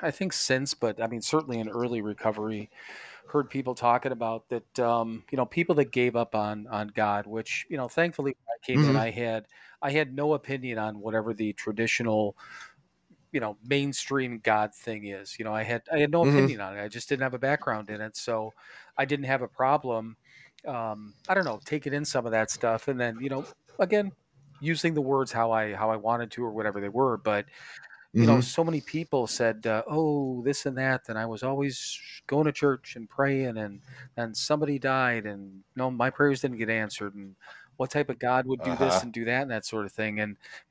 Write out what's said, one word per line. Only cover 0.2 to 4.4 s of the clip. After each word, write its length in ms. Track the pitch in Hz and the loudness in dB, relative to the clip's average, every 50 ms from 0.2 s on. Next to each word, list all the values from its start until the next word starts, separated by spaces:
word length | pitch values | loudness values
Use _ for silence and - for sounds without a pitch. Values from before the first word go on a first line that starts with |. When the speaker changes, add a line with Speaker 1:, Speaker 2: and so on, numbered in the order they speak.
| 190 180 | -2 -2
Speaker 1:
since, 400 | - - - - 131 131 135 - - | -2 0 2 2 2 2 0 -2 -4
but 260 | - 120 110 98 113 | 0 0 -2 0 0
I 60 | 113 113 | -4 -4
mean, 120 | 120 113 | -4 -4
certainly 400 | - - 156 156 151 131 120 113 | -4 0 0 0 0 0 -4 -4
in 80 | 110 110 | -4 -2
early 320 | 101 120 123 120 120 113 | -2 -2 -2 0 0 -2
recovery, 680 | 101 107 101 - - 110 104 107 107 110 110 104 104 - - - - - - - - - - - - - | -2 -4 -4 -2 -2 -2 0 0 -4 -4 -4 -6 -8 -10 -14 -20 -18 -18 -18 -18 -18 -18 -20 -20 -8 -2
heard 220 | - 147 135 - | 0 0 0 0
people 240 | - 135 127 127 120 | -2 -4 -4 -4 -2
talking 380 | - 123 120 120 123 - 135 | 2 4 4 4 4 4 0
about 360 | 127 117 117 113 113 113 | -4 -2 -2 -4 -4 -4